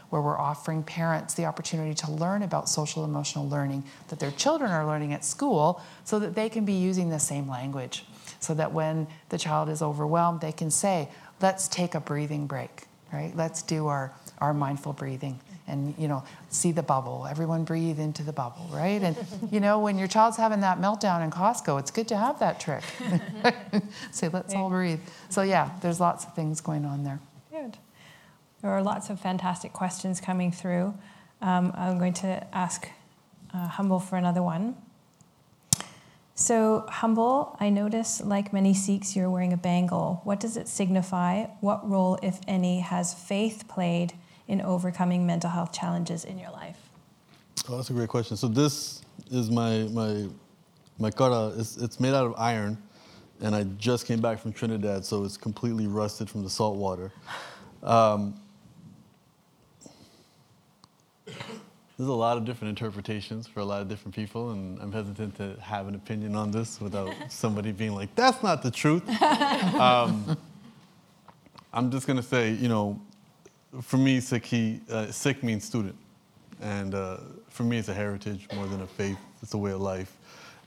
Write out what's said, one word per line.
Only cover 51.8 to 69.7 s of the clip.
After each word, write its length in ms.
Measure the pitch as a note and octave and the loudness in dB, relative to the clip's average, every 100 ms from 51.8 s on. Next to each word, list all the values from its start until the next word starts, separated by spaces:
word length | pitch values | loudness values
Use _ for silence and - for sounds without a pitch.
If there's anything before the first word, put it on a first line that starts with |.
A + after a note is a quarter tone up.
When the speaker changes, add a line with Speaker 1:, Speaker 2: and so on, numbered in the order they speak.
| A#2 - | -6 0
Speaker 3:
made 140 | B2+ | 2
out 120 | C3+ B2 | 4 2
of 80 | A2 | 2
iron, 400 | A#2 A2+ G#2 A2 - - - - - - | 0 0 -2 -4 -10 -20 -20 -20 -20 -6
and 140 | G#2+ G#2 | 0 0
I 80 | G2+ G2 | 0 -2
just 280 | A2+ B2 - | 0 0 0
came 120 | A#2 | 0
back 200 | A#2 A2 | 2 0
from 120 | A2+ | -4
Trinidad, 540 | G#2+ A#2 A2 G2+ G2 F#2+ | -4 -2 -2 -2 -2 -2
so 180 | G#2 | -2
it's 140 | G2 G2 | -2 -4
completely 500 | - G#2 B2 A2+ G#2+ | -8 -4 -2 0 0
rusted 420 | G#2 G#2 - G#2+ | 0 -2 -4 -6
from 140 | A2 | -6
the 60 | F#2+ | -4
salt 260 | - A2 G2+ | 0 0 0
water. 360 | G2 F#2 F#2+ - - - - - - - | -2 -2 -8 -14 -14 -12 -12 -16 -20 -8
Um, 560 | - A#2 A2+ G#2 G2+ G2+ - - - - - - - _ _ _ _ _ _ _ - - - - _ _ _ _ _ _ - _ _ _ - | 4 6 8 6 0 -6 -16 -20 -20 -20 -20 -20 -20 _ _ _ _ _ _ _ -20 -20 -20 -20 _ _ _ _ _ _ -20 _ _ _ -18
there's 840 | - - A3+ - - _ - C3 | -14 -12 -14 -16 -20 _ -6 -2
a 40 | |
lot 240 | B2 A#2 A#2+ | 2 2 2
of 80 | A2+ | 0
different 240 | A#2 G#2+ | -4 -6
interpretations 760 | G#2 A2+ G2+ G2+ G#2+ G2+ A2 A2 | -4 -6 -6 -6 -6 -6 -10 -8
for 120 | - | -6
a 60 | G2+ | -4
lot 160 | G2+ | -2
of 60 | G2 | -4
different 280 | G#2 - F#2 | -8 -8 -8
people, 360 | G#2 A#2 A#2+ | -6 -6 -6
and 280 | G#2 F#2+ F#2 | -6 -8 -10
I'm 100 | G2+ | -8
hesitant 440 | G#2+ G2+ G2+ G#2+ G2+ | -6 -6 -6 -8 -6
to 180 | G2 G2 | -8 -10
have 260 | G2+ G#2 G2 | -8 -6 -6
an 80 | G2+ | -8
opinion 400 | - A2 G#2+ G#2 | -6 -6 -4 -2
on 140 | G#2+ | -2
this 300 | G#2+ A2+ - | -2 -4 -6
without 320 | G2+ G2+ F#2+ F#2+ | -6 -4 -4 -6
<laughs> 80 | C3 | -12
somebody 420 | - A#2 G#2 G#2+ | -4 -2 0 -2
being 220 | G2+ A2 | -4 -4
like, 200 | G2+ G2 - | -4 -4 4
"That's 260 | B3+ B3+ | 4 4
not 200 | G#3+ D#3+ | 2 0
the 80 | B2+ | 0
truth." 320 | - D3+ E3 F3 | 2 4 4 2
<laughs> 140 | A3 D4+ C4+ C#4 C#4+ F#3 | 2 4 4 2 2 2